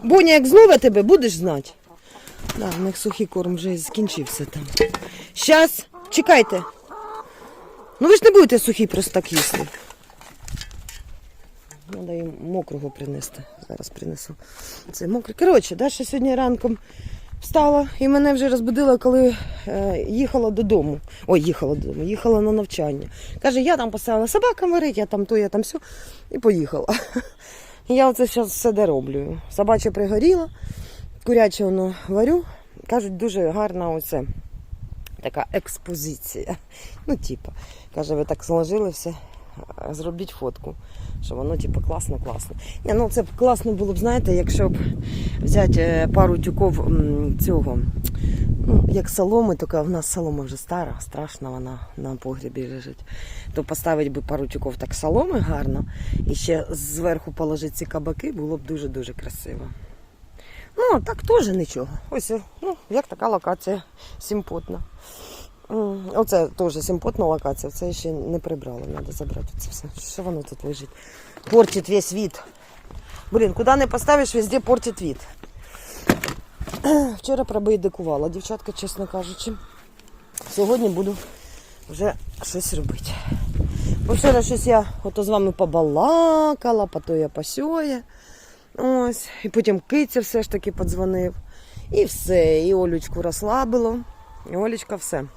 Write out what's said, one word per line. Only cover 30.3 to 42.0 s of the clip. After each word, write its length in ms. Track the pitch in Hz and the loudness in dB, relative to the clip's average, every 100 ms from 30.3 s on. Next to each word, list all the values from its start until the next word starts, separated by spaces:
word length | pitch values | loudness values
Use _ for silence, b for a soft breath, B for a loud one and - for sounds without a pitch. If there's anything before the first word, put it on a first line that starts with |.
| 370 320 B B B B B B - - | 4 2 B B B B B B -10 2
куряче 400 | 240 214 - 196 | 6 6 4 0
воно 300 | 190 185 185 B | 0 -2 -6 B
варю. 360 | 196 240 349 339 B B B - | 0 4 2 0 B B B -2
Кажуть, 300 | 240 202 180 | -2 -2 -4
дуже 320 | 220 196 170 | -4 0 0
гарна 400 | 185 214 180 170 | 0 -2 -2 -4
оце 340 | 160 - 151 131 - - - - - - - - - | -4 -4 -4 -4 -8 -10 -16 -16 -14 -14 -14 -14 -10
така 240 | 135 - 123 | -8 -6 -4
експозиція. 1040 | - - - - 170 151 143 - - - 175 - B B B - | -6 -6 -14 -10 -10 -8 -10 -12 -10 -8 -10 -12 B B B -4
Ну, 80 | - | -4
типа, 360 | - 131 - - B B B - | -4 -8 -10 -16 B B B -8
каже, 200 | 151 151 | -4 -2
ви 100 | 151 | -2
так 180 | 160 | -4
сложили 460 | - 165 160 202 202 | 0 0 0 0 -2
все, 240 | 165 170 165 B B B B - - - | -4 -10 -10 B B B B -16 -14 -12
зробіть 380 | 151 160 170 190 | -8 -8 -8 -10
фотку, 460 | - 131 - - - B B B B | -8 -8 -8 -12 -14 B B B B
що 140 | - 120 | -8 -6
воно, 220 | 139 165 | -4 -2
типа, 240 | - - | -2 -2
класно-класно. 720 | - 165 | -2 -2